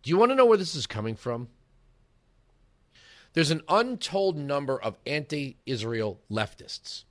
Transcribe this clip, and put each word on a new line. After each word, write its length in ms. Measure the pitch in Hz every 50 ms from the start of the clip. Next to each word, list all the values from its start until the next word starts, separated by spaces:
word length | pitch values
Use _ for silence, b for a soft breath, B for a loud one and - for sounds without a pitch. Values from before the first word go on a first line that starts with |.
| -
Do 60 | 131
you 80 | 165
want 140 | 190 226 247
to 40 | 269
know 100 | 269 254
where 120 | 240 220
this 180 | 202 185 160 160
is 120 | 147 117
coming 280 | - - 110 107 113 113
from? 320 | - - 123 120 117 123 117 _ _ _ _ _ _ _ _ _ _ _ _ _ _ _ _ _ _ _ _ _ _ _ _ _ _ _ _ b b b b b b b b b
There's 180 | 165 160 143
an 100 | 165 156 - -
untold 680 | 175 208 240 254 247 - - - - 196 196 190 170
number 440 | 151 143 139 143 143 143 131 135 -
of 160 | - 113 98 _ _
anti-Israel 1120 | - 143 151 147 - 156 147 143 135 - _ _ 135 131 113 104 113 117 110 110 107 90 - _ _
leftists 760 | 104 110 107 - - - - - - - _ - - - - _